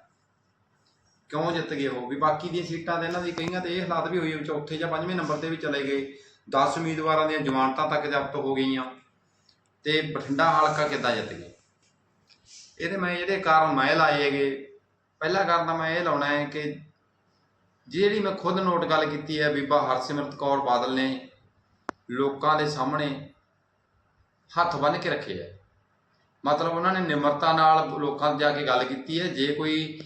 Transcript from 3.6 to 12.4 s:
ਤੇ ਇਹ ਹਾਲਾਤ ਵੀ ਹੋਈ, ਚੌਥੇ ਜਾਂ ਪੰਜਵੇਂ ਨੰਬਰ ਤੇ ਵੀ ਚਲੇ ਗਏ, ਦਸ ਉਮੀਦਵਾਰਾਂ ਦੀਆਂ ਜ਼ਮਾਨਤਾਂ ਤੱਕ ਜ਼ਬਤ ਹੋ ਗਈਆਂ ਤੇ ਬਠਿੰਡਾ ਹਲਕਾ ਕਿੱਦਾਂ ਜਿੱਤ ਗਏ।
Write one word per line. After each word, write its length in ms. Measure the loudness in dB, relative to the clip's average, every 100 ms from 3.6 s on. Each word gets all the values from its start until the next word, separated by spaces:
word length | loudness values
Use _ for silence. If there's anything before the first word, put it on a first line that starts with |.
ਤੇ 140 | -4 -4
ਇਹ 60 |
ਹਾਲਾਤ 260 | -2 -4 -2
ਵੀ 120 | -2
ਹੋਈ, 240 | -2 -4
ਚੌਥੇ 340 | -4 -6 -6 -6
ਜਾਂ 100 | -4
ਪੰਜਵੇਂ 280 | -4 -2 -2
ਨੰਬਰ 220 | -2 -2
ਤੇ 120 | -4
ਵੀ 80 | -4
ਚਲੇ 260 | -4 -2
ਗਏ, 340 | -2 -2 -4 -10 -20 _ -2
ਦਸ 280 | 2 2 2
ਉਮੀਦਵਾਰਾਂ 500 | -2 0 2 4 2
ਦੀਆਂ 120 | 0
ਜ਼ਮਾਨਤਾਂ 500 | 0 2 2 2 0
ਤੱਕ 180 | 0 0
ਜ਼ਬਤ 280 | -2 -2 -2
ਹੋ 200 | -2 0
ਗਈਆਂ 300 | 0 0 -4 -12 _ _ _ _ _ _ _ _
ਤੇ 180 | -2 0
ਬਠਿੰਡਾ 500 | 0 -4 -4 2 4
ਹਲਕਾ 360 | 4 4 2 0
ਕਿੱਦਾਂ 280 | 0 0 -2
ਜਿੱਤ 180 | -4
ਗਏ। 180 | -10 -16 -20 _ _ _ _ _ _ _ _